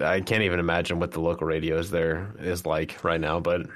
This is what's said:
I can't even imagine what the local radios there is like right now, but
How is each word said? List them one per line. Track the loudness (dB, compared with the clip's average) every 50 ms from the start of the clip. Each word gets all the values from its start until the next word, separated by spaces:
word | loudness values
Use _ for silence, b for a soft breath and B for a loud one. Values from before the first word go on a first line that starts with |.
| 2
I | 2 2 2
can't | 2 2 2 2 4
even | 2 2 2
imagine | 2 2 2 2 0 0 0 0
what | -2 -2
the | -2 -2
local | 0 0 0 0 0
radios | 0 0 0 0 0 0 0 0 0
there | 0 0 2 2 0 -2 -4 -8 -10 -6
is | -4 -4 -2 -2 0
like | 0 0 0 -2 -4 -6 -4 0
right | 0 0 2
now, | 2 0 0 0
but | 0 0 0 0 -2 -6 -8